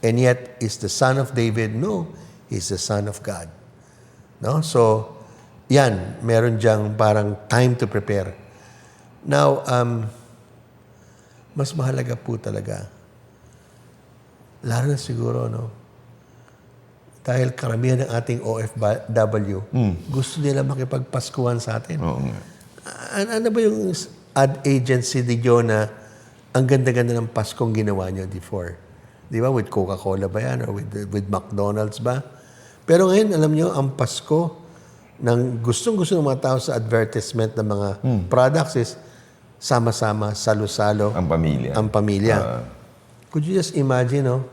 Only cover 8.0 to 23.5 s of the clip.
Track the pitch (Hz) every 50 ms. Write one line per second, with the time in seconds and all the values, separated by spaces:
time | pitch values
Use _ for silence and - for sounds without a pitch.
8 | 101 - 104 101 92 92 90 - - - - - - - - - - - - -
9 | - - - - - 147 143 143 147 143 139 135 - - 127 123 120 120 120 117
10 | 110 110 - - - - - - - - - - - _ _ - _ _ - -
11 | - - - - - - - - - _ - 147 139 135 - 160 131 131 131 131
12 | 123 120 120 117 - - 117 110 - 104 104 104 101 98 52 - 101 98 - -
13 | - _ _ - - _ _ _ _ - - - - - - - - - - -
14 | - _ - - - _ _ _ - - - - - 120 113 120 123 143 143 135
15 | - - 123 117 117 117 120 123 120 117 113 117 117 110 107 - - - _ -
16 | - - - - _ _ - - - - - _ _ - - - - - _ _
17 | _ - - - - - 123 127 131 127 123 - - 120 113 113 120 127 127 123
18 | - - 117 117 113 - 120 120 - 110 113 113 110 107 - 113 110 104 107 -
19 | - - 110 117 110 104 110 107 104 98 101 95 101 - - 131 117 101 90 85
20 | - - 135 135 131 - - 160 147 143 139 135 135 135 139 131 131 127 147 135
21 | 127 - - 127 - - - - 123 120 120 117 113 - 110 113 117 - 170 151
22 | - 82 64 64 67 64 55 50 - - - - - - - - - - - -
23 | 117 - - 202 196 226 226 220 226 233